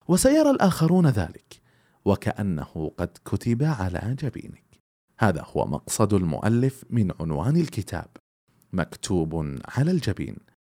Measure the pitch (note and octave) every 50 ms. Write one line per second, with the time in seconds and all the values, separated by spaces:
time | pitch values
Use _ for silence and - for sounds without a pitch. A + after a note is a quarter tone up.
0 | _ - E3+ F#3 - C4 D4 D#4 D#4 C#4+ C4+ - - F#3+ E3 - D#3+ D#3+ F3 F#3
1 | F3 D3 A2+ G#2 E2+ E2 - - _ - - - _ _ _ _ _ _ _ _
2 | - G2+ G2 - - - - - G#2+ G2 E2+ D2+ C2+ - - E2+ D#2 D2+ - -
3 | F2 F2 - - - - - G2 - A#2 A#2 A#2 C#3+ D#3+ D3+ G#2+ F#2 F#2 F2 E2
4 | F2 G#2+ C3 C3+ D#3 B2+ - E2 - - - - _ _ _ _ _ _ _ _
5 | _ _ _ - A2+ G2+ E2+ D2+ - - - D#2 A1 G#1 C#2 C#2 - - - -
6 | A2 G2+ G#2 G2 F#2 E2 C#2+ - - G#2+ A#2 A#2+ B2+ C3+ C3 - - - - A#2+
7 | G#2 F2 - - D#2+ E2 D2+ C#2+ E2+ B2 D3+ E3+ E3 - - A2 F#2 - - E2
8 | E2 - - - _ _ _ _ _ _ _ _ _ _ - F#2 E2 - - -
9 | - - G2 F2 D#2+ D#2+ D#2 E2 D#2 C#2+ C#2 C2+ - - - A#2+ C#3 E3+ F#3 E3+
10 | - A2+ F#2 - D2 A1 G#1 - _ _ _ _ _ _ _